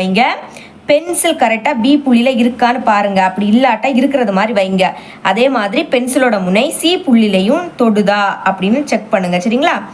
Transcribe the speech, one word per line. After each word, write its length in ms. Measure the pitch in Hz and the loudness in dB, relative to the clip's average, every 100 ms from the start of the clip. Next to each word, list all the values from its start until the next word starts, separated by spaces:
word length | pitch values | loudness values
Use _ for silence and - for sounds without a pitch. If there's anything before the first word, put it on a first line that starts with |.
வைங்க. 220 | 185 190 277 427 - - - - - | 0 0 0 -2 -12 -20 -20 -12 0
பென்சில் 500 | 294 349 339 339 226 | 0 0 -2 -2 0
கரெக்டா 300 | 233 220 220 254 | 0 0 -2 0
பி 80 | 240 294 | 2 2
புள்ளியில 260 | 269 233 254 233 | 4 2 2 2
இருக்கான்னு 380 | 240 240 240 247 - | 0 0 0 0 0
பாருங்க. 320 | 208 202 190 185 | 0 0 0 0
அப்படி 200 | 190 208 | 0 2
இல்லாட்டா 360 | 233 262 220 269 247 | 2 2 0 0 0
இருக்கிறது 340 | 277 269 220 190 | 2 0 0 0
மாதிரி 160 | 220 202 | 0 0
வைங்க. 280 | 190 190 180 - - - 185 | 0 0 0 -2 -16 -6 -2
அதே 140 | 196 269 254 | 2 0 0
மாதிரி 260 | 202 247 320 | -2 -4 -2
பென்சிலோட 460 | 247 247 285 254 208 180 | -2 0 0 0 0 0
முனை 200 | 196 285 - | 0 0 -2
சி 100 | 330 359 | -2 0
புள்ளியிலையும் 680 | 285 226 214 190 196 311 359 - | 2 2 4 2 2 0 -2 -2
தொடுதா 400 | 233 208 196 208 196 - 190 | 0 2 2 2 -2 -2 -4
அப்படின்னு 320 | 190 190 262 294 | -2 0 -2 -2
செக் 200 | 220 - | -4 -2
பண்ணுங்க. 260 | 202 180 180 208 | -2 0 -2 0
சரிங்களா? 300 | 240 330 247 - | 0 0 -2 -8